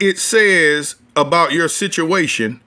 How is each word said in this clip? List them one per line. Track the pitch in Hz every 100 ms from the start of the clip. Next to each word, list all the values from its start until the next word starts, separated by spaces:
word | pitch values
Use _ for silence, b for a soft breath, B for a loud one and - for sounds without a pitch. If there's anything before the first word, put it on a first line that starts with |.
it | 196 185
says | - 226 208 180 151 147 143 - _ 147
about | 139 170 151
your | 160 160
situation | - 196 180 160 190 156 - 110 123